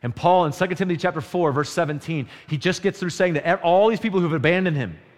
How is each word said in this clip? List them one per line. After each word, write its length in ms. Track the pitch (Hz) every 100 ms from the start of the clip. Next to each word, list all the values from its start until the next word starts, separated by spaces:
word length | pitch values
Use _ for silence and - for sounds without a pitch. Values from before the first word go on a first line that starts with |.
And 140 | 120 117
Paul 300 | 165 185 165
in 60 |
Second 260 | 139 185 175
Timothy 180 | 185 165
chapter 240 | 180 160
four, 320 | 127 180 165
verse 160 | 139 147
seventeen, 600 | - 160 147 - 160 120 - -
he 100 | 151
just 260 | 175 180
gets 160 | 196 180
through 120 | 180
saying 240 | - 180
that 100 | 156
ev-, 160 | 165 190
all 260 | 170 180 220
these 120 | 226
people 200 | 226 190
who've 120 | 170
abandoned 440 | 160 147 180 185 147
him 220 | 110 80 -